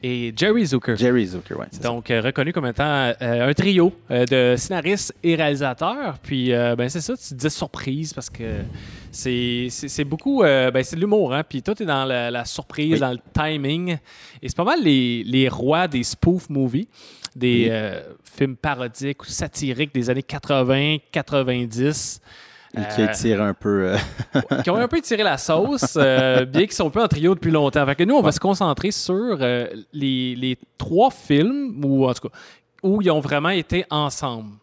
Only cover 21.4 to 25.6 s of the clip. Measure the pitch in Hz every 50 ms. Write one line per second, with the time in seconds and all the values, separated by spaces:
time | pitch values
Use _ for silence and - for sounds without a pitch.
21.4 | 135 127 127 123 123 117 110 117 127 143 151 139 - - - - _ - - -
22.4 | - - - - - - _ - 104 104 107 110 110 107 107 98 107 117 107 98
23.4 | 107 104 95 _ - 104 101 98 95 92 90 104 92 - - - - - - 143
24.4 | 123 - 277 - - 277 269 214 240 247 - 339 - - 233 208 214 196 151 131
25.4 | - - 160 160